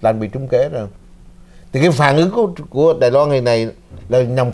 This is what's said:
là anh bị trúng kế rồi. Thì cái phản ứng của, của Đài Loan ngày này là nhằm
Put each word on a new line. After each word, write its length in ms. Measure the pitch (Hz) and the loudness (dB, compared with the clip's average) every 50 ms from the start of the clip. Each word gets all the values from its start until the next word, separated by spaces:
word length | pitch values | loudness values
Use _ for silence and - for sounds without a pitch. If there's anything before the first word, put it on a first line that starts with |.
là 80 | 110 110 | 0 0
anh 100 | 113 110 | 0 0
bị 80 | 110 | -4
trúng 200 | 98 - 131 135 | -6 -8 -8 -6
kế 220 | 127 135 120 139 147 | -2 0 0 0 0
rồi. 180 | 139 117 104 95 - - - - - - - - - - - - - - - - | -4 -8 -10 -10 -14 -20 -20 -20 -20 -20 -20 -20 -20 -20 -20 -20 -20 -20 -16 -6
Thì 100 | - 131 | -2 0
cái 100 | 156 180 | 2 2
phản 260 | 131 127 147 139 139 | 2 2 2 2 4
ứng 140 | 156 170 190 | 2 2 2
của, 220 | 214 240 220 185 170 160 151 - | 2 0 -2 -2 -4 -10 -16 -8
của 240 | - 135 156 165 - 120 | -2 2 2 2 2 2
Đài 120 | 127 120 | 2 2
Loan 180 | 127 139 151 147 | 4 2 2 2
ngày 120 | 139 131 | 0 0
này 260 | 120 120 117 113 113 113 - - - - - - - - | 2 0 0 0 -2 -4 -8 -14 -20 -20 -20 -16 -6 0
là 140 | 127 127 127 | 0 0 2
nhằm 280 | 120 127 131 123 123 | 2 0 -2 -2 -2